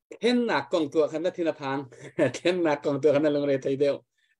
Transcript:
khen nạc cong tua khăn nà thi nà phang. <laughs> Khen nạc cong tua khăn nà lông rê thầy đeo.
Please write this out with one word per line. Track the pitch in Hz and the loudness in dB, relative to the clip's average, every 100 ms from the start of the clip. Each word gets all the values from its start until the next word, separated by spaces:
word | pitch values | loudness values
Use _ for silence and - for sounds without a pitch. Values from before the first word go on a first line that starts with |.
| _ - | _ -2
khen | 220 247 233 | 0 2 2
nạc | 151 - | -2 0
cong | 175 147 | -2 0
tua | 160 143 | 0 0
khăn | 151 | 0
nà | 175 | -4
thi | 180 | -2
nà | 165 | -4
phang. | 147 139 139 139 | -4 -6 -6 -8
<laughs> | - 143 - 175 | -16 -14 -2 0
Khen | - 170 180 | 0 -2 0
nạc | 165 147 | 0 0
cong | 156 139 | -2 2
tua | 151 | 4
khăn | 139 | 4
nà | 151 | 2
lông | 147 143 | 0 0
rê | 139 | -2
thầy | 139 135 | -2 0
đeo. | 143 135 - _ _ _ | 0 -2 -8 _ _ _